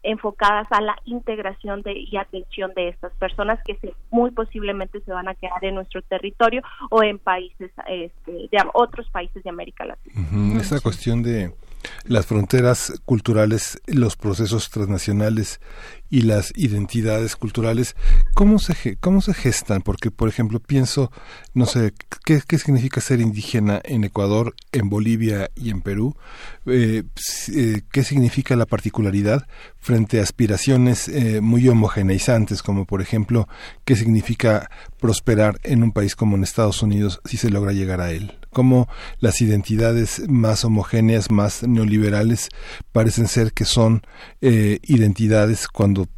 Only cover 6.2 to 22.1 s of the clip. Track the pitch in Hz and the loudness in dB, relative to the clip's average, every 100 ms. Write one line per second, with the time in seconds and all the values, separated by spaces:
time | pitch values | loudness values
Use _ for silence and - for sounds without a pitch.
6.2 | 196 - 233 247 - - 277 220 214 202 | -8 0 0 0 -10 -16 -2 2 2 -2
7.2 | - 185 180 - 185 - - 185 170 - | -4 -4 -6 -16 -16 -14 -10 -10 -10 -14
8.2 | - 175 - 202 196 - 240 - 233 190 | -16 -14 -2 0 2 0 0 -2 -10 -8
9.2 | 180 196 185 175 170 - - - - 107 | -8 -12 -12 -14 -14 -14 -14 -14 -12 -8
10.2 | 80 104 104 107 101 147 117 92 120 117 | -4 -2 0 0 -2 -2 -4 -4 -4 -2
11.2 | 117 113 90 - - - - - - 117 | -2 -4 -6 -10 -18 -16 -16 -16 -2 0
12.2 | - 107 98 131 123 123 - - - 113 | 2 0 2 4 4 2 -2 -10 0 0
13.2 | - 107 107 107 - - - 143 117 - | 2 2 4 2 -4 -12 -2 2 2 0
14.2 | 107 92 107 110 - 110 98 95 - 101 | -4 -2 0 -2 -4 -4 -2 -2 0 0
15.2 | 107 110 101 - - - - - - 131 | 0 0 -4 -8 -16 -18 -18 -18 0 2
16.2 | 113 104 - - 135 104 98 120 110 107 | 4 2 0 -2 -2 -2 -2 -2 0 -2
17.2 | 113 - 110 120 117 117 123 - - - | -2 -6 -6 -2 -2 0 -2 0 6 8
18.2 | - - 202 214 - 165 123 98 180 196 | 8 6 6 6 2 -2 -4 -2 2 2
19.2 | 196 170 127 107 - 101 98 98 113 - | 2 0 0 -2 -2 -2 -2 -4 -6 -2
20.2 | 110 - 113 113 - 139 127 - 127 - | -2 0 -2 -4 0 0 2 0 -2 -4
21.2 | - - - 127 120 123 107 - - | -20 -20 -4 0 2 2 0 -2 -18